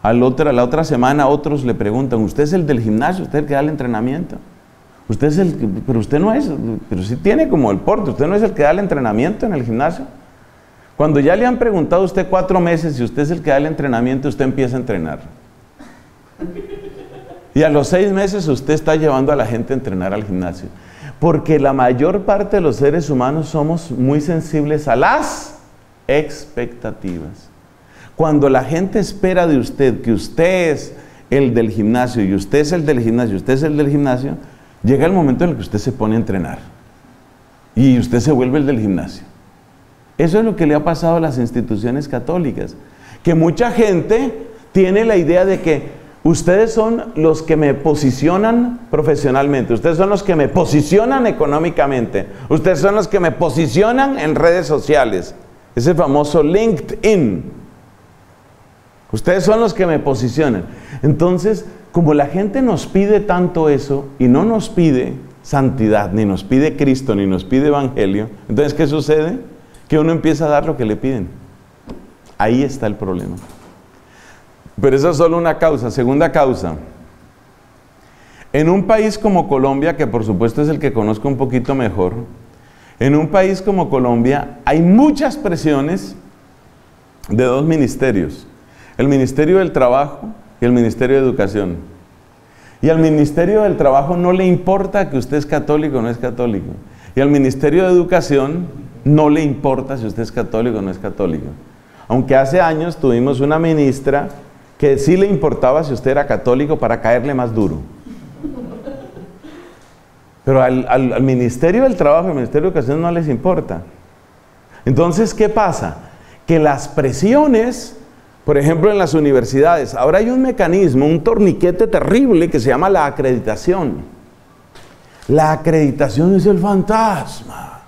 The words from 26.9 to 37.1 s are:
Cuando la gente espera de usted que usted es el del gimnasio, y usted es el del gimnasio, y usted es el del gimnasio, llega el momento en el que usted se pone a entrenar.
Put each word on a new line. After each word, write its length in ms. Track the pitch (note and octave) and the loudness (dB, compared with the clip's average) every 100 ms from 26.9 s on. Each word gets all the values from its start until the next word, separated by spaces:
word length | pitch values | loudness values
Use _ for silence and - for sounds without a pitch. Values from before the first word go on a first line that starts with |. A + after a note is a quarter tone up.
| - F#2+ E2+ D#2 G2 - _ _ _ _ - - | -10 -10 -10 -12 -18 -20 _ _ _ _ -20 -20
Cuando 340 | - D#3+ D3 C#3 | -4 0 2 2
la 140 | C3 | 2
gente 360 | B2 E3 F#3+ A3 | 0 -4 -2 -2
espera 480 | F#3 - F#3 F3+ E3+ | -4 -4 0 2 2
de 100 | C#3 | 0
usted 440 | A2+ - C3+ G#2 | -2 0 0 0
que 100 | A#2 | -2
usted 600 | A2 - - E3+ F#3 E3 | -2 -2 0 2 2 0
es 220 | C#3 - - - - - | -2 -8 -18 -20 -20 -4
el 240 | C#3 C3+ | 0 2
del 160 | A#2 A2+ | 0 -2
gimnasio, 540 | G2 G#2+ B2 B2 A#2+ | -2 0 0 -2 -2
y 100 | F#2+ | 0
usted 260 | G2 F#2+ C#3+ | -2 0 0
es 120 | D3 | 0
el 140 | F3 | -2
del 160 | D3+ B2+ | 0 0
gimnasio, 320 | A2+ A#2 A#2+ | 0 0 -2
y 40 | F#2+ | -4
usted 160 | - | -2
es 100 | C3+ | 0
el 140 | D#3+ D3 | 0 0
del 120 | C#3+ | 0
gimnasio, 480 | C#3+ C#3 B2 C#3 D3+ - - - _ | 0 0 -2 -4 -8 -14 -20 -20 _
llega 220 | G#2 C3+ | 0 2
el 60 | D#3+ | 2
momento 320 | F#3+ C#3+ B2 | 2 2 0
en 80 | F3 | -2
el 40 | C3 | -2
que 40 | |
usted 180 | F#2+ G#2 | -6 -4
se 120 | C3 | -4
pone 240 | - G#2+ | -4 -2
a 40 | A2+ | -2
entrenar. 400 | - F#2+ D2 - - - - _ _ | -2 -4 -6 -10 -16 -20 -20 _ _